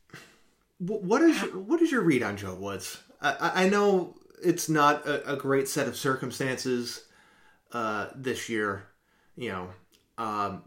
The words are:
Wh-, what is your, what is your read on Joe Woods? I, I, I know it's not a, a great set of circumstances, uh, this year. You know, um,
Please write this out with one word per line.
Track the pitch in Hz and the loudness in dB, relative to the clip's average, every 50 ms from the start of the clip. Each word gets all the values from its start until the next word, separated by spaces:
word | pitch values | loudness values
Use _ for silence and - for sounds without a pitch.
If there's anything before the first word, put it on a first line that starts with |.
| _ _ - - - - _ _ _ _ _ _ _ _ _ - | _ _ -20 -20 -20 -20 _ _ _ _ _ _ _ _ _ -8
Wh-, | 180 170 214 - 180 | -6 -4 -4 -2 0
what | 175 226 277 | 2 4 6
is | 330 330 285 196 | 6 6 6 4
your, | 196 - - 185 | 0 -4 -6 -8
what | 190 208 339 330 | -2 0 2 4
is | 339 311 | 4 4
your | 277 240 | 4 4
read | 185 165 139 120 113 | 4 4 4 4 2
on | 101 101 | 0 -4
Joe | 98 98 95 92 | -4 -6 -8 -8
Woods? | 90 98 101 98 92 - - - - - - - _ | -6 -6 -6 -6 -6 -8 -10 -12 -14 -18 -20 -10 _
I, | - 147 - | -2 -2 0
I, | - 156 165 151 180 190 | 0 -2 -2 2 2 4
I | 190 | 4
know | 202 208 208 202 190 185 170 - - - - _ - - - | 4 4 6 6 4 4 2 -2 -8 -16 -20 _ -12 -2 0
it's | 180 165 170 - - | 0 0 2 0 0
not | 156 151 143 147 147 147 - | 4 4 6 6 4 2 0
a, | 147 143 - - - 139 | -2 -2 -2 -2 -4 -4
a | |
great | 131 - 135 135 139 135 | -2 0 2 2 2 2
set | - - 151 135 | 0 -2 -2 -2
of | 123 113 | -2 -4
circumstances, | - - 139 131 127 143 123 117 - 139 131 127 120 - 131 123 123 120 117 - - - _ _ _ _ _ _ _ _ _ _ _ _ _ | -2 -2 -2 0 0 -4 -6 -4 -4 -2 -2 -2 -2 -2 0 0 0 -2 -4 -10 -12 -16 _ _ _ _ _ _ _ _ _ _ _ _ _
uh, | - 120 113 107 107 104 98 - - | -8 -6 -4 -4 -4 -4 -6 -8 -10
this | 127 131 127 113 - - - | -6 -4 -4 -4 -4 -4 -4
year. | 117 107 107 104 98 95 - - _ _ _ _ _ _ _ _ _ | -2 -2 0 -2 -2 -4 -8 -16 _ _ _ _ _ _ _ _ _
You | - 123 110 | -10 -8 -6
know, | 95 90 90 90 95 - _ _ _ _ _ _ _ | -6 -6 -8 -10 -14 -18 _ _ _ _ _ _ _
um, | - 113 107 107 104 101 98 95 92 - | -8 -6 -4 -2 -2 -2 -4 -4 -8 -14